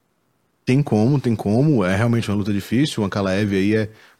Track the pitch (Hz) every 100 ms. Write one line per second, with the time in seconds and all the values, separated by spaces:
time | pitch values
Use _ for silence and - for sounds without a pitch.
0 | _ _ _ _ _ _ - 131 143 107
1 | 113 143 123 110 101 110 151 139 90 98
2 | 120 117 104 101 101 101 - 113 147 -
3 | 101 104 98 92 107 98 98 107 104 -
4 | -